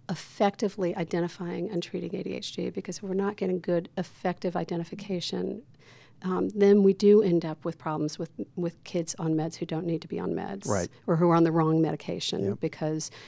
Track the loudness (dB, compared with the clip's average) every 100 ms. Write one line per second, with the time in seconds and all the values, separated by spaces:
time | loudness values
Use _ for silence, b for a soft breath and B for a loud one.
0 | -8 -8 -8 0 0 2 -4 0 -2 -2
1 | -2 -2 -2 -4 -8 -6 -4 -4 -6 -6
2 | -6 -6 -6 -8 -8 -6 -6 -6 -8 -8
3 | -4 -2 -2 -2 -2 -2 0 -2 -2 -6
4 | -8 -4 -4 -2 -4 -4 -4 -4 -6 -10
5 | -6 -6 -4 -4 -4 -8 -12 b b b
6 | b -10 -4 -2 -2 4 6 8 8 6
7 | 8 8 6 2 0 -4 -8 -6 -4 -2
8 | -2 -4 -8 -10 -10 -6 -6 -6 -6 -4
9 | -4 -4 -2 0 -2 -6 -6 -4 -2 -4
10 | -4 -6 -4 -4 -6 -6 0 0 -2 b
11 | -2 2 6 6 4 4 4 4 2 -2
12 | -6 -6 -4 -4 -4 -4 -6 -4 -4 -4
13 | -6 B